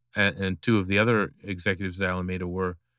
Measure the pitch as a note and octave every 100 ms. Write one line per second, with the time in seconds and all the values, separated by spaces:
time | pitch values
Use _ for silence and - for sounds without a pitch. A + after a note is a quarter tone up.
0 | _ G#2+ G2+ G2 F#2+ F2+ - G#2+ F#2 G2
1 | A2+ A2 G2 - G2 F#2 G2+ F2+ G2 F2+
2 | F#2+ F#2 F2+ F#2 F2+ F#2 F#2 E2+ _